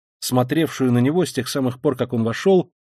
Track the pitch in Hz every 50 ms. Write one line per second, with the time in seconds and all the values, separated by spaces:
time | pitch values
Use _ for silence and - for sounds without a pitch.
0 | _ _ _ _ - - 123 127 127 127 - 160 165 147 - - 135 127 120 120
1 | 120 131 151 180 175 147 - - 123 - - 147 135 127 120 - - 151 135 123
2 | 127 - - 120 113 113 113 - - 196 196 185 170 - _ _ _